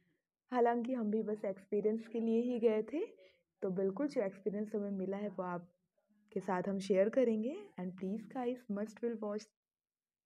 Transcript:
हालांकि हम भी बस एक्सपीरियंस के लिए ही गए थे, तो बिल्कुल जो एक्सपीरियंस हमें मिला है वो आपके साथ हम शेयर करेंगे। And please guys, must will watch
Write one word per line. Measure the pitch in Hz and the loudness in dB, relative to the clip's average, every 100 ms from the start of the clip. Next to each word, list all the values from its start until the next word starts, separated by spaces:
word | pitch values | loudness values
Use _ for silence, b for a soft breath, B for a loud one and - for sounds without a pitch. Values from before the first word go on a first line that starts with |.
| _ _ _ _ _ | _ _ _ _ _
हालांकि | 247 240 240 233 | 2 4 4 0
हम | 254 214 | -2 0
भी | 214 | 0
बस | 208 214 | 0 -2
एक्सपीरियंस | 208 190 - 208 208 226 226 | -4 -6 -2 0 2 0 -2
के | 233 | -2
लिए | 226 226 | 2 2
ही | 240 240 | 2 4
गए | 226 220 | 4 4
थे, | 226 294 427 - b b _ _ | 0 -4 -4 -8 b b _ _
तो | 196 | -4
बिल्कुल | 185 196 190 294 | 0 0 0 0
जो | 277 | 0
एक्सपीरियंस | 196 190 - 190 214 | -2 -2 -4 -4 -2
हमें | 214 202 | -4 -2
मिला | 196 190 196 | -2 -2 -4
है | 208 | -4
वो | 185 | -4
आपके | 180 175 175 _ _ _ _ _ _ - | -4 -4 -8 _ _ _ _ _ _ -6
साथ | 180 185 202 | 0 0 0
हम | 196 | -2
शेयर | 196 190 202 | 4 6 6
करेंगे। | 233 240 220 220 349 415 - | 6 4 2 0 -4 -8 -8
And | 180 | -8
please | 185 190 208 - 269 | -6 -6 -6 -6 -6
guys, | 247 247 - 202 | -4 -4 -4 -4
must | 214 | -6
will | - 233 226 | -4 -4 -2
watch | 214 208 - _ _ _ _ _ _ _ | -4 -4 -8 _ _ _ _ _ _ _